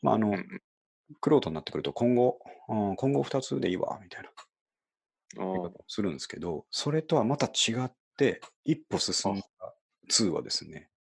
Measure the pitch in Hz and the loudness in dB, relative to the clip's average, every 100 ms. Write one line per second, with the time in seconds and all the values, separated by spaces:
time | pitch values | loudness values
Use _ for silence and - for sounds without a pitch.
0 | 135 110 107 98 92 95 _ _ _ _ | 4 4 4 0 -4 -14 _ _ _ _
1 | _ - - 147 85 80 - - 71 - | _ -4 4 4 4 -6 -6 -6 -4 0
2 | 120 123 123 - - - - 113 101 98 | 2 6 4 2 -8 -20 -4 0 0 0
3 | 139 139 139 135 - 139 117 90 - - | 0 2 0 -2 -2 -2 0 0 -2 -6
4 | 95 - - - - _ _ _ _ _ | -12 -16 -16 -20 -20 _ _ _ _ _
5 | _ _ _ - 95 92 87 90 - - | _ _ _ -6 -4 -2 -4 -10 -12 -4
6 | 101 69 - - 82 78 - - - 151 | -2 -2 -8 -8 -6 -6 -6 -4 -2 -2
7 | 156 156 110 143 - - - 117 127 _ | 2 2 2 2 0 2 0 0 -4 _
8 | _ - 135 90 - _ - 151 - 196 | _ 2 2 2 -8 _ -2 -2 0 -2
9 | - 92 98 98 - _ - - _ _ | 0 0 0 -2 -6 _ -16 -16 _ _
10 | _ - 104 76 - - 78 78 - _ | _ 2 2 0 -2 -6 -6 -16 -18 _